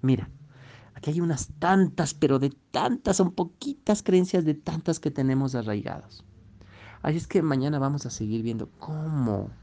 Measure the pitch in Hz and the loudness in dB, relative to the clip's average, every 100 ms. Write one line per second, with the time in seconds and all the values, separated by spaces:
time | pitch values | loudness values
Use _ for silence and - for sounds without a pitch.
0 | 131 123 - - - - - - - - | 4 2 0 -14 -20 -20 -20 -20 -20 -10
1 | - 160 170 151 - - 170 196 185 - | -4 -2 0 -2 -6 -4 2 4 4 2
2 | 156 - 151 135 135 - _ 127 208 240 | -4 2 2 4 2 -4 _ -2 -2 -2
3 | - 190 185 185 175 _ 285 277 - 208 | 0 2 2 2 -6 _ -10 -8 -2 0
4 | - 185 180 185 160 147 - 160 160 160 | 4 4 4 2 2 -2 -4 -6 -2 -2
5 | 156 143 135 131 135 127 107 104 - - | -2 -2 0 2 0 -2 -2 -4 -4 -10
6 | - - - - - - - - - - | -14 -20 -20 -20 -20 -20 -20 -20 -20 -6
7 | - 160 - 196 160 135 135 147 135 143 | -2 -2 0 0 2 2 0 0 0 -2
8 | 123 - 107 113 113 113 - - - 156 | -6 -8 -4 -2 -2 -4 -8 -12 -10 -8
9 | 156 151 123 101 98 - | -4 0 0 0 -4 -10